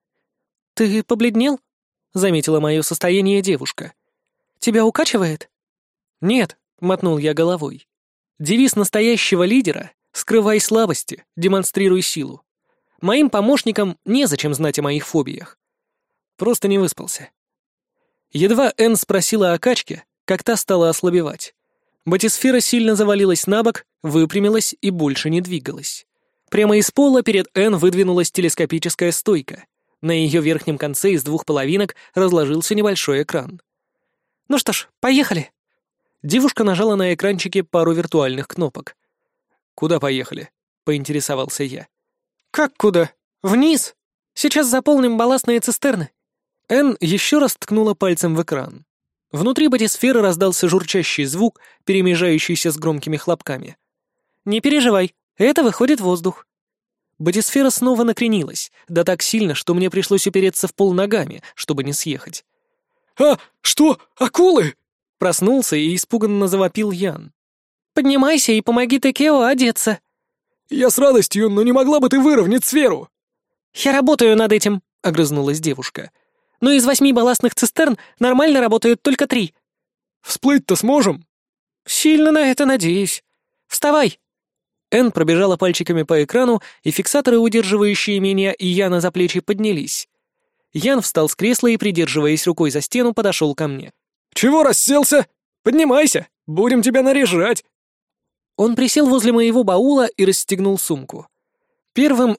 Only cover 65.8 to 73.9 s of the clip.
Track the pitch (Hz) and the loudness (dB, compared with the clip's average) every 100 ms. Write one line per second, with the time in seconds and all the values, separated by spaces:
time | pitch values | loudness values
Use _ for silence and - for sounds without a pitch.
65.8 | 156 180 - 233 214 202 196 196 190 - | 0 -2 -2 -2 0 0 0 0 0 -2
66.8 | 214 180 190 - - _ _ _ _ _ | -4 -4 -6 -6 -14 _ _ _ _ _
67.8 | _ - 269 277 269 311 - 220 220 240 | _ -2 2 2 2 2 2 0 2 0
68.8 | 247 262 269 254 302 285 240 269 247 226 | 0 0 0 2 2 4 2 2 0 0
69.8 | - 208 _ _ _ _ _ _ _ 277 | -4 -4 _ _ _ _ _ _ _ 0
70.8 | 254 - 277 254 185 202 220 202 233 254 | 0 4 4 4 2 0 0 2 2 2
71.8 | 262 302 254 269 269 285 180 240 - 277 | 4 4 4 4 4 4 2 0 0 2
72.8 | 269 151 - _ _ _ _ _ _ - | 2 0 -8 _ _ _ _ _ _ -4
73.8 | 277 | 0